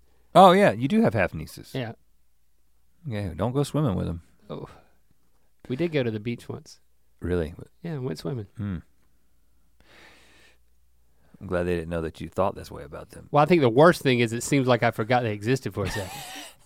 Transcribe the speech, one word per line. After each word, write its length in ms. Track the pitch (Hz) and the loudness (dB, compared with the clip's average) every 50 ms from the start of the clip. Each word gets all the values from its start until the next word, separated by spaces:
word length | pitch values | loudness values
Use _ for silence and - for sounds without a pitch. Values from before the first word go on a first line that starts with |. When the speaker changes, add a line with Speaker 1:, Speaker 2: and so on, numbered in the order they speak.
| _ _ _ _ _ _ - | _ _ _ _ _ _ 6
Speaker 1:
Oh 180 | 170 190 185 175 | 8 8 10 8
yeah, 200 | 196 202 160 101 | 8 6 4 2
you 160 | 107 123 139 | 2 -2 0
do 140 | 208 220 220 | 2 2 2
have 120 | - - | 2 2
half 200 | 113 90 85 - | 2 0 0 0
nieces. 360 | 80 71 - - - - - - | -6 -12 -12 -14 -18 -18 -12 -10
Speaker 2:
Yeah. 180 | 135 123 110 117 - _ _ _ _ _ _ _ _ _ _ _ _ _ _ _ _ _ _ _ _ - | -8 -8 -8 -10 -16 _ _ _ _ _ _ _ _ _ _ _ _ _ _ _ _ _ _ _ _ -10
Speaker 1:
Yeah, 240 | 147 113 104 101 90 78 | -8 -6 -6 -6 -6 -6
don't 180 | 78 98 120 123 | -4 -4 -2 0
go 100 | 139 143 | -2 -2
swimming 320 | - - 143 156 131 92 | -2 0 0 0 0 0
with 140 | 92 90 87 | -2 -2 -4
'em. 140 | 87 87 - _ _ _ _ - | -6 -8 -10 _ _ _ _ -14
Speaker 2:
Oh. 200 | - - - - - - _ _ _ _ _ _ _ _ _ _ _ _ _ _ _ _ _ - | -14 -12 -12 -14 -18 -20 _ _ _ _ _ _ _ _ _ _ _ _ _ _ _ _ _ -8
We 80 | 123 | -6
did 140 | 131 165 175 160 | -4 -4 -2 -2
go 100 | 147 127 | -2 -2
to 80 | 117 | -2
the 100 | 110 107 | -2 -4
beach 280 | 104 117 120 120 - - | -6 -6 -8 -8 -10 -12
once. 320 | - - - - - _ _ _ _ _ _ _ _ - | -14 -14 -14 -18 -20 _ _ _ _ _ _ _ _ -10
Speaker 1:
Really? 340 | - 85 90 87 82 73 90 - - - _ _ - | -6 -4 -2 -2 -2 -4 -8 -14 -20 -20 _ _ -12
Speaker 2:
Yeah, 160 | 170 160 139 | -10 -10 -8
went 200 | 127 131 165 151 | -8 -8 -8 -8
swimming. 280 | - 170 143 120 101 - _ | -8 -8 -8 -8 -10 -12 _
Speaker 1:
Hmm. 220 | - 104 104 92 78 - _ _ _ _ _ _ _ _ _ _ _ _ _ _ _ _ _ _ _ _ _ - - - - - _ _ _ _ _ _ - _ _ _ _ _ _ _ _ _ _ _ _ _ _ _ _ _ - | -10 -8 -8 -8 -8 -10 _ _ _ _ _ _ _ _ _ _ _ _ _ _ _ _ _ _ _ _ _ -20 -20 -20 -20 -20 _ _ _ _ _ _ -20 _ _ _ _ _ _ _ _ _ _ _ _ _ _ _ _ _ -16
I'm 60 | - | -10
glad 160 | 95 92 87 87 | -4 -2 -2 0
they 100 | 90 87 | 0 -2
didn't 120 | 85 80 82 | -2 -2 -4
know 140 | 85 85 80 | -6 -6 -6
that 180 | 78 - - | -6 -8 -10
you 80 | 80 80 | -14 -10
thought 260 | - - 92 104 - | -4 -2 -2 -2 -2
this 160 | - - - | -6 -14 -16
way 140 | - - - | -16 -16 -16
about 260 | - 78 - - - | -14 -16 -16 -16 -16
them. 180 | - - - - | -20 -20 -12 -2
Speaker 2:
Well, 120 | - 143 151 | 2 2 4
I 40 | |
think 160 | 147 180 170 139 | 4 4 4 4
the 80 | 120 | 4
worst 320 | 110 127 156 175 165 - - | 6 8 8 8 6 6 2
thing 180 | 143 127 120 | 0 2 2
is 140 | 120 110 113 | 2 0 -2
it 80 | 120 - | -4 -4
seems 260 | - 151 139 127 127 | 0 0 0 2 2
like 140 | 123 113 120 | 2 2 2
I 80 | 117 | 0
forgot 320 | 110 - 113 107 127 123 123 | 0 0 -2 0 0 0 0
they 100 | 113 104 | -2 -6
existed 400 | 104 101 113 135 131 - 110 92 | -4 -2 -2 -2 -2 -2 -6 -6
for 120 | 107 101 | -4 -4
a 60 | 90 | -4
second. 200 | 80 101 95 90 - - - - - - - - - _ - | -4 -6 -8 -10 -12 -14 -14 -14 -16 -16 -16 -18 -20 _ -20